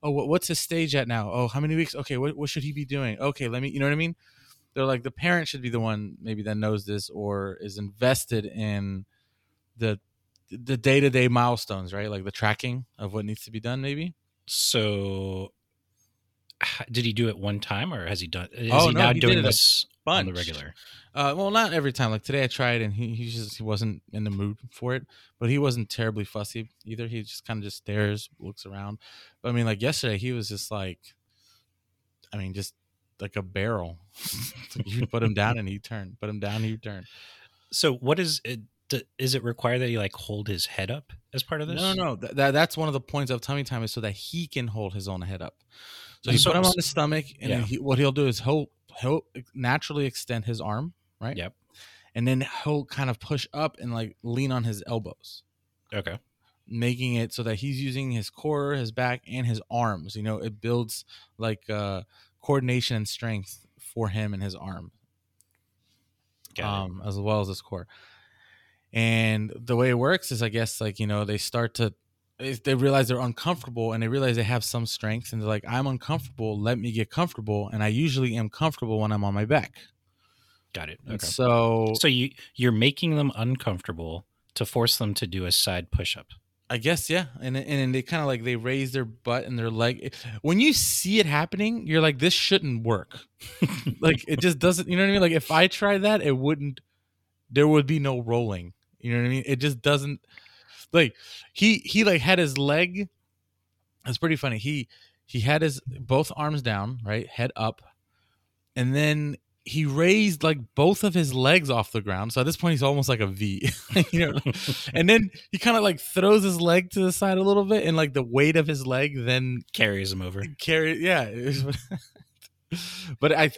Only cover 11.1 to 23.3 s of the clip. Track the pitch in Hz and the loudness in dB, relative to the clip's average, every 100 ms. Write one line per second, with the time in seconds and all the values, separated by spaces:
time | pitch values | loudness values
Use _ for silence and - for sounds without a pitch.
11.1 | 127 123 123 120 117 - 98 90 98 104 | 6 4 6 4 2 -2 -6 -6 -6 -6
12.1 | 101 95 - 107 107 127 123 123 - 104 | -6 -8 -2 0 0 -2 -6 -8 -10 -8
13.1 | 107 104 107 - 110 117 131 135 143 175 | -6 -6 -8 -10 -8 -6 -4 -4 -4 -6
14.1 | - _ _ - - - 117 107 101 98 | -10 _ _ -6 0 2 2 2 0 -2
15.1 | 95 95 95 98 _ _ _ _ _ _ | -4 -4 -6 -8 _ _ _ _ _ _
16.1 | _ _ _ _ - - - - 120 117 | _ _ _ _ -6 -4 -4 -6 -2 0
17.1 | 107 117 98 101 101 - 101 165 131 87 | 0 0 0 -4 -4 -4 -4 -4 -6 -4
18.1 | 95 87 90 90 - 113 131 165 139 120 | -6 -6 -8 -8 -6 2 6 6 6 4
19.1 | 127 120 113 - 107 - - - _ - | 6 4 6 4 6 6 4 0 _ 0
20.1 | 180 95 87 82 78 73 - - - - | 0 0 -4 -6 -8 -12 -16 -20 -20 -10
21.1 | 143 143 156 196 220 214 165 139 127 117 | -2 0 0 2 2 2 2 0 2 0
22.1 | 110 - 139 131 - 123 120 107 101 117 | 0 -2 0 0 0 0 2 0 -2 -4
23.1 | 113 117 | -4 -6